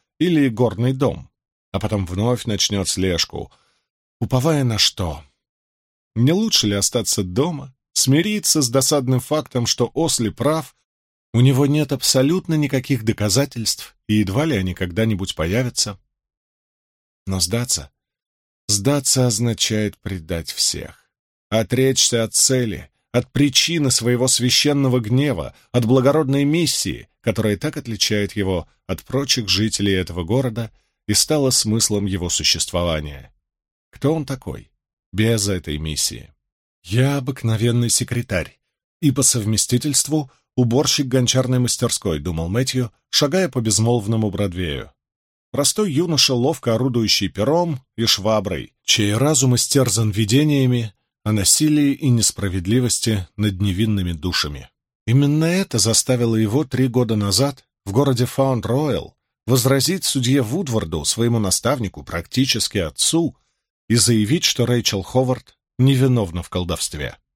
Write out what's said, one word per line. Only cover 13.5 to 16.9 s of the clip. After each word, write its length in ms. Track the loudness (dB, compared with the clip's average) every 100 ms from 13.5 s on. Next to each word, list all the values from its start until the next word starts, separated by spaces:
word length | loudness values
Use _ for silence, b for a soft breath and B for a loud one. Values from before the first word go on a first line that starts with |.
| -4 -6 -6 -10 _ 0
и 60 |
едва 320 | 0 2 0 0
ли 100 | 0
они 160 | -2
когда-нибудь 640 | -4 -4 -2 0 -2 -4
появятся? 640 | -4 -2 -2 -2 -4 -6 -6 _ _ _ _ _ _ _ _ _